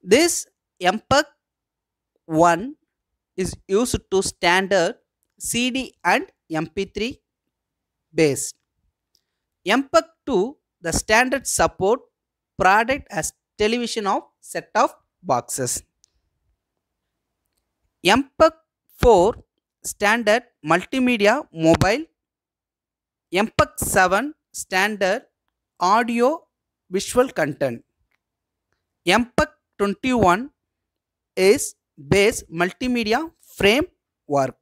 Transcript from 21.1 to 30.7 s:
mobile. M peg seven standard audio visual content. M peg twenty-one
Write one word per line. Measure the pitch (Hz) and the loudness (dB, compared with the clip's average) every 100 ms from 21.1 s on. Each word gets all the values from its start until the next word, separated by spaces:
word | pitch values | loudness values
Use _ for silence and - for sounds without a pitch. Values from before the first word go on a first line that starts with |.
| 240 202 247 311 | 2 2 0 -4
mobile. | 165 160 165 185 240 320 _ _ _ _ _ _ _ _ _ _ _ _ | -2 2 4 2 0 -6 _ _ _ _ _ _ _ _ _ _ _ _
M | 175 220 - | -4 -4 -2
peg | 302 - | -2 -2
seven | - 208 185 196 277 - _ | -4 2 2 2 -2 -10 _
standard | - - 185 202 214 185 220 - _ _ _ _ _ | -18 -6 -2 -2 -2 -2 -2 -6 _ _ _ _ _
audio | 180 214 240 233 240 330 _ _ _ _ _ | 0 2 0 0 0 -2 _ _ _ _ _
visual | 185 - 240 262 | -8 -4 -2 -2
content. | - 147 147 139 117 _ _ _ _ _ _ _ _ _ _ _ _ - | -2 -6 -2 -4 -6 _ _ _ _ _ _ _ _ _ _ _ _ 0
M | 196 240 - | 0 0 -2
peg | 302 _ _ _ | -4 _ _ _
twenty-one | 202 196 262 247 190 175 269 _ _ | -6 -4 -2 2 2 2 -2 _ _